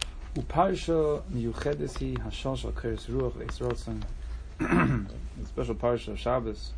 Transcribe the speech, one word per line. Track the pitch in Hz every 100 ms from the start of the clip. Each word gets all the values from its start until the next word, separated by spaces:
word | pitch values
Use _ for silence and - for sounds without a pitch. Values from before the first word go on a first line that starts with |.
| - - - -
"Uparsha | - 160 190 180 - 165 151 147 -
miyuchedes | 123 117 113 143 147 143 -
hi | 131 123 107
hashal | - 139 131
shel | 113
keres | - 117 110 -
ruach | 127 123
ve'es | 120 117 -
ratzon." | 123 117 - 110 - - - - - -
<clears throat> | 160 175 156 123 101 - - -
The | -
special | - 120 107
parsha | 120 117 107
of | 101
Shabbos, | 120 127 113 98 -